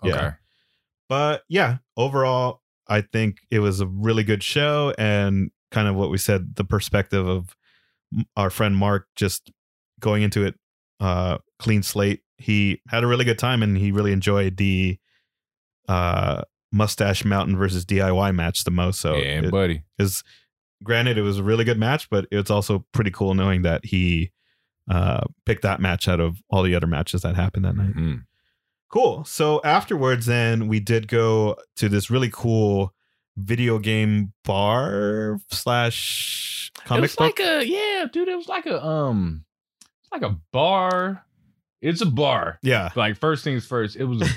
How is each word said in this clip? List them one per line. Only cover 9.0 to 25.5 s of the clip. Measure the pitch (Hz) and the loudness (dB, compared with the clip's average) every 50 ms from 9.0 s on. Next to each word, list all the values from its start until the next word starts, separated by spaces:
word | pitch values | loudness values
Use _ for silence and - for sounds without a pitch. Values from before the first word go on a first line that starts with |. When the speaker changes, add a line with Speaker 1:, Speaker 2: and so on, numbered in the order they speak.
| - _ - | -4 _ -6
Speaker 1:
just | - 107 92 - - _ - _ _ _ _ _ _ _ _ _ - | -4 -2 -2 -2 -6 _ -16 _ _ _ _ _ _ _ _ _ -4
going | - 110 104 104 104 | -2 0 2 2 2
into | 104 - 107 101 | 0 2 0 0
it, | 95 - _ _ _ _ _ _ _ _ - | -2 -4 _ _ _ _ _ _ _ _ -4
uh, | 101 92 90 90 90 90 85 - _ _ _ - | -2 0 0 0 0 -2 -2 -4 _ _ _ -6
clean | - 113 107 101 95 | -2 0 0 0 0
slate. | - - 104 101 101 101 - _ _ _ | -2 -2 0 0 0 0 -4 _ _ _
He | - - - 107 104 101 98 92 - _ - | -8 -2 0 2 2 2 2 0 -4 _ -4
had | 117 117 120 | -2 0 2
a | |
really | 120 120 123 123 | 2 2 2 2
good | 120 113 | 0 0
time, | - - 123 127 117 | 0 0 0 0 2
and | 110 104 98 | 2 2 2
he | 95 101 101 | 2 2 2
really | 98 104 104 101 | 2 2 2 2
enjoyed | 98 95 92 104 101 101 98 95 92 | 2 2 2 2 2 2 0 0 0
the, | - 101 98 95 92 95 92 92 - _ _ _ _ _ _ _ _ _ _ _ _ _ _ _ _ - | 0 2 2 2 2 2 0 -2 -4 _ _ _ _ _ _ _ _ _ _ _ _ _ _ _ _ -4
uh, | - 95 90 87 87 90 98 95 87 71 - - _ _ _ _ - - | -2 0 0 2 0 0 0 0 0 -2 -4 -6 _ _ _ _ -2 0
Mustache | 101 107 101 - - 107 101 95 - - | 0 0 0 0 0 0 0 0 0 0
Mountain | 104 98 98 92 90 98 | 0 0 0 0 0 0
versus | 92 98 92 95 90 87 | 0 0 0 -2 -2 -2
D | - 98 95 | 0 0 2
I | 95 95 | 2 2
Y | 92 95 101 98 | 2 2 2 2
match | 92 87 82 87 - - - | 0 0 0 -2 -2 -2 -2
the | - | -2
most. | 87 87 87 90 92 - | 0 0 0 0 -2 -2
So | - 82 78 | -2 -2 0
Speaker 2:
Yeah, | 73 69 69 76 80 - | 0 0 -2 -2 -2 -2
Speaker 1:
it | 90 | 0
Speaker 2:
buddy. | 95 98 95 87 82 78 - _ _ | 0 0 0 0 0 -4 -6 _ _
Speaker 1:
is, | - 101 95 90 - - _ - _ _ _ _ _ _ _ _ - 98 | -2 -2 -2 -2 -6 -10 _ -20 _ _ _ _ _ _ _ _ -12 -2
granted, | 110 117 117 120 127 120 | 0 0 2 2 2 2
it | 107 | 2
was | 104 101 98 | 0 0 0
a | 101 95 | 0 0
really | 104 110 113 113 | 0 2 2 2
good | 120 120 107 | 2 2 2
match, | 110 120 143 156 - - | 2 0 0 -2 -2 -2
but | 113 101 92 - | -2 -2 -2 0
it's | 101 104 98 - | -2 -2 0 2
also | 104 104 101 - 104 92 - _ | 0 0 2 0 -2 -4 -4 _
pretty | - 117 107 98 | -2 -2 -2 -2
cool | 90 - 101 95 95 | -2 -2 -2 0 2
knowing | 95 95 98 95 90 | 2 2 2 2 2
that | 87 87 82 - - | 2 0 0 -2 -2
he, | 107 101 92 90 87 87 82 82 - _ _ _ _ _ _ _ _ _ _ - - | -2 0 0 2 2 2 0 -2 -4 _ _ _ _ _ _ _ _ _ _ -6 -2
uh, | 92 87 92 95 - - - - - _ - | 0 0 0 0 0 -2 -4 -6 -8 _ -2
picked | - | -2